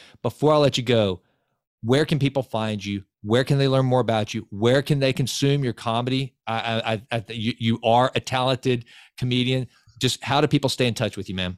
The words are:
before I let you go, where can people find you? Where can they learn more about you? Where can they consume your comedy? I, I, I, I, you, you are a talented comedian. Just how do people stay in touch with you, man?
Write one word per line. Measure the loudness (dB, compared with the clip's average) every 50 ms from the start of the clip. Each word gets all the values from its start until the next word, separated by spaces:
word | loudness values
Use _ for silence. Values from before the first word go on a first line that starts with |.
| -20 -20 -14 -8
before | -6 -6 -4 0 2 4 4
I |
let | 4 4 2 2 0
you | 0
go, | 2 2 2 2 2 -2 -4 _ _ _ _ _ _ _ _ _ _ _ -6
where | 0 2 2 2 2
can | 2 0 0
people | 0 0 -2 -2
find | -6 -4 -4 -4 -4 -4 -4 -6 -6
you? | -6 -6 -8 -8 _ _ _
Where | -2 0 2 2 2
can | 2 2 2
they | 2 2
learn | 2 2 2
more | 2 2 2
about | 2 2 0 0 0 -2 -6
you? | -8 -8 -8
Where | -4 0 2 4 4 4
can | 2 0 0 0
they | 2 0
consume | 0 0 -2 -4 -2 0 0 2 2 2 0
your | -4
comedy? | -6 -6 -4 -4 -2 -2 -2 -2 -2 -2 -4 -6 _ _ -8
I, | -6 -6
I, | -4 -2 -2 -2 -2 -2 -2
I, | -4 -4 -4 -6
I, | -6 -6 -6 -6
you, | -8 -4 -4 -4 -4 -2
you | -2 -2 0 0
are | 2 4 4 4 4 2 0
a | -4
talented | -4 -4 -4 -2 0 0 -2 0 0 0 0 -2 -4 _ -20 -20 -20 _ _
comedian. | -6 -4 -2 0 0 0 0 0 -2 -2 -6 _ _ _ _ -8 -4
Just | -2 -2 -2 -2
how | -4 0 2 2
do | 2
people | 2 2 2 0 0
stay | 0 0 0
in | 0 0
touch | -2 -4 -4 -4
with | -6 -10 -8
you, | -6
man? | -4 -4 -4 -6